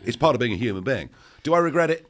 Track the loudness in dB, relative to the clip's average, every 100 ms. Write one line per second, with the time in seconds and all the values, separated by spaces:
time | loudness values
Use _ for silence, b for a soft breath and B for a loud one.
0 | -8 0 2 2 -2 -2 -2 -4 -4 -4
1 | -6 b b b 0 2 2 2 0 -2